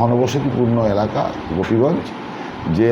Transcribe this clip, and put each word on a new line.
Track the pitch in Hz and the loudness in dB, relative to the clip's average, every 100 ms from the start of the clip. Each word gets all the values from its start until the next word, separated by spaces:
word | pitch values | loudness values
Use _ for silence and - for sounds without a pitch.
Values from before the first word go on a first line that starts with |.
ঘনবসতিপূর্ণ | 117 120 127 139 135 127 120 117 110 | 2 2 2 0 -2 0 2 2 2
এলাকা | 101 104 - - - - 82 | 2 0 -2 -4 -6 -6 -4
গোপীগঞ্জ, | 90 113 139 180 - - - - - - - 82 | 0 2 2 0 -4 -10 -12 -12 -12 -8 -2 2
যে | 117 | 4